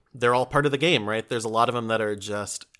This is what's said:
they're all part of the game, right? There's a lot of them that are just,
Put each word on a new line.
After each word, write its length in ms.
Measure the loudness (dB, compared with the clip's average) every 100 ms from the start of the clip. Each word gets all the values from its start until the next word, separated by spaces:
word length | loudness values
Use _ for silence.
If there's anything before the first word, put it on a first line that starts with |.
| _
they're 200 | -2 2
all 100 | 2 2
part 200 | 2 2
of 60 |
the 60 | 2
game, 300 | 2 2 0
right? 180 | -4 -2
There's 180 | -4
a 40 | 0
lot 200 | 2 2
of 40 |
them 140 | 2 0
that 120 | 0
are 120 | -2 -4
just, 500 | -6 -6 -6 -10 -14